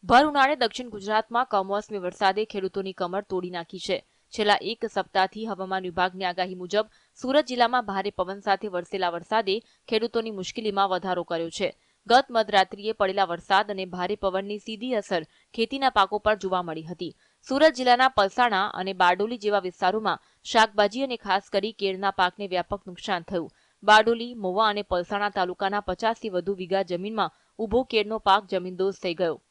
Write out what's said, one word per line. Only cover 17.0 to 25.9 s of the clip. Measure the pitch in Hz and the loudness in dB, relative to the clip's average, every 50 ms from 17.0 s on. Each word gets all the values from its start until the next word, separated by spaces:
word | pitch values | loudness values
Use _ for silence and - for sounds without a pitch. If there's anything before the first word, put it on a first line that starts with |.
| 180 160 - _ _ _ _ _ _ - | -10 -12 -12 _ _ _ _ _ _ -4
સુરત | 262 277 311 320 269 | 2 6 6 6 6
જિલ્લાના | 240 254 247 247 240 262 262 | 4 4 4 4 6 4 2
પલસાણા | 254 - 202 196 - - 247 240 214 185 196 | 4 4 2 2 2 2 2 2 2 0 -2
અને | 214 - - 185 190 190 | -2 -4 -6 -6 -6 0
બારડોલી | 180 185 175 180 185 202 226 240 233 | 2 4 4 4 2 0 -4 -4 -4
જેવા | 196 208 208 202 | -2 0 0 0
વિસ્તારોમાં | 185 185 175 _ 196 180 190 220 220 196 170 - _ _ _ _ _ | 0 -2 -6 _ 0 0 0 0 -2 -2 -4 -4 _ _ _ _ _
શાકભાજી | - - 233 220 214 202 - 208 202 202 247 | 0 4 4 4 4 4 2 2 2 2 -2
અને | 277 269 247 | -4 -4 -6
ખાસ | 226 - 202 185 196 196 _ | -8 -2 -2 -2 -2 -2 _
કરી | - 196 190 220 | -2 -2 -2 -2
કેળના | 220 _ 202 196 190 185 196 196 | -6 _ -4 -4 -2 -2 -2 -4
પાકને | 190 - 185 180 - - 202 196 | 0 0 0 0 0 -6 -8 -4
વ્યાપક | 180 180 170 _ 202 202 _ - | -2 -4 -2 _ -6 -10 _ -14
નુકસાન | 180 - - - 196 175 | -18 -12 -6 -4 -4 -4
થયું. | 170 - 208 175 160 - _ _ _ _ _ _ - | -4 -4 -6 -6 -6 -6 _ _ _ _ _ _ 4
બારડોલી, | 202 214 214 220 226 233 226 233 240 247 | 6 8 8 8 4 0 -2 -4 -10 -10
મહુવા | 233 202 - 180 196 220 214 | -6 -4 -2 0 2 2 2
અને | 208 208 | 0 -2
પલસાણા | 202 _ 190 175 175 - 214 202 208 208 | -4 _ -2 -2 -2 -2 -4 -2 -2 -2
તાલુકાના | 202 208 185 180 180 _ 202 190 202 208 | -2 -2 -2 -2 -2 _ -4 -2 -2 -4
પચાસ | 202 - | -4 -4